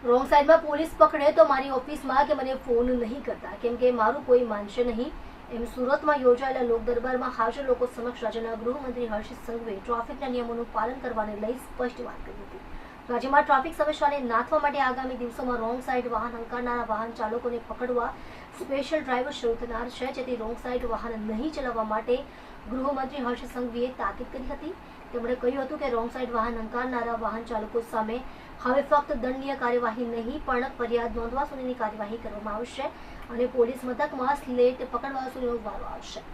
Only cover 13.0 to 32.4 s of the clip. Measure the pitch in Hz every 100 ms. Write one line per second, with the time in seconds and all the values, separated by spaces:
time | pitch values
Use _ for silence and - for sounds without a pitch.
13 | - 240 262 285 294 269 320 320 302 302
14 | 294 285 247 226 240 311 294 285 254 254
15 | 262 247 240 254 254 240 226 247 254 247
16 | 240 233 240 233 226 247 247 240 233 214
17 | 226 226 220 233 240 233 - 220 247 240
18 | 240 - - - - - 359 277 269 311
19 | 254 254 269 285 233 233 240 226 247 -
20 | 247 269 254 233 220 240 254 247 240 226
21 | 233 220 214 220 311 302 254 226 220 214
22 | 220 254 - - - - 208 254 277 269
23 | 262 285 226 - 254 247 247 233 247 254
24 | 208 - 247 269 262 285 311 381 - -
25 | - 240 233 247 247 277 262 302 285 233
26 | 240 254 240 233 233 233 220 247 254 240
27 | 233 226 220 220 233 220 214 233 226 220
28 | 220 240 - - - - 247 269 277 294
29 | 285 269 254 269 277 262 247 240 233 220
30 | 240 233 226 302 - 247 247 - 233 233
31 | 233 214 233 254 285 269 254 247 214 214
32 | 208 226 220 208